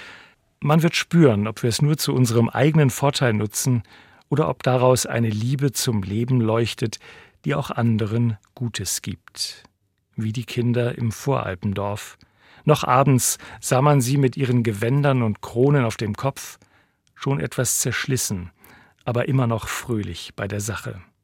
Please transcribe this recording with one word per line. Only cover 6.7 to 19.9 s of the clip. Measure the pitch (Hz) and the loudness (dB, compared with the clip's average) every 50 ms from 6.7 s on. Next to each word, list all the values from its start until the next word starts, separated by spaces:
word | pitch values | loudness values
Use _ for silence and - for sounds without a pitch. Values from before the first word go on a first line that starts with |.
| - - - 107 - - - - - - - - _ _ - | -2 -4 -6 -6 -6 -8 -16 -18 -20 -20 -20 -20 _ _ -6
die | 151 143 | -4 -4
auch | 151 135 - | -4 -4 -4
anderen | - - 117 117 113 107 113 101 110 120 120 117 110 - _ _ _ | -2 0 2 2 2 2 0 -2 0 0 0 0 -2 -4 _ _ _
Gutes | - 123 117 - - 95 - - - | -8 -8 -6 -6 -6 -6 -6 -6 -6
gibt. | - - 90 - _ _ - - - - - - - _ _ _ _ _ _ _ _ _ _ | -6 -8 -10 -12 _ _ -12 -10 -10 -10 -10 -14 -20 _ _ _ _ _ _ _ _ _ _
Wie | - 110 110 | -6 -6 -4
die | 110 127 117 | -4 -6 -8
Kinder | - - 123 117 120 117 123 120 123 - | -6 -4 -2 0 0 0 0 0 -2 -2
im | - 120 113 | -2 -4 -4
Voralpendorf. | 104 - - 139 135 127 110 101 95 90 - 104 98 101 98 101 104 104 - - - _ _ _ _ _ _ _ - - - | -4 -4 -2 -2 -2 0 -2 -4 -6 -4 -4 -4 -2 -2 -4 -4 -6 -8 -10 -14 -20 _ _ _ _ _ _ _ -20 -4 0
Noch | 151 151 - - | 0 0 2 2
abends | - 127 131 139 143 131 120 - - - - - - - - | 4 4 4 6 6 4 4 2 0 -4 -6 -10 -16 -16 -12
sah | - - 131 127 | -4 0 2 4
man | 139 147 147 139 | 4 6 4 4
sie | 120 123 139 | 4 2 2
mit | 143 139 127 - | 2 2 2 0
ihren | 147 135 120 123 123 113 | 0 0 0 2 2 2
Gewändern | 120 104 101 113 117 135 143 143 143 135 127 | 0 -2 -2 0 0 2 2 2 2 2 2
und | 117 110 101 - | 2 0 -2 -4
Kronen | - - - 117 131 143 147 143 120 | -8 -6 0 2 4 4 4 4 2
auf | 113 - | 0 -2
dem | - 117 104 104 | -4 -4 -6 -4
Kopf, | - - 139 - - - - - - _ _ _ _ _ _ _ _ _ _ _ | -4 -4 -4 -6 -6 -10 -16 -18 -20 _ _ _ _ _ _ _ _ _ _ _
schon | - - 143 139 143 | -8 -4 -4 -4 -2
etwas | - - - - 123 - - - | -4 -4 -4 -4 -2 -2 -2 -2
zerschlissen, | - 127 113 - - - 131 123 - - 107 92 87 87 - _ _ - - - _ _ _ _ _ | -2 -2 -4 -4 -4 -2 -2 -2 -2 -4 -6 -6 -8 -12 -16 _ _ -20 -20 -20 _ _ _ _ _
aber | - 117 120 120 | -4 -2 -2 0
immer | - 131 135 127 | 0 0 2 2
noch | 117 117 107 - | 2 0 -2 -4
fröhlich | - - - - - | -6 -10 -8 -6 -6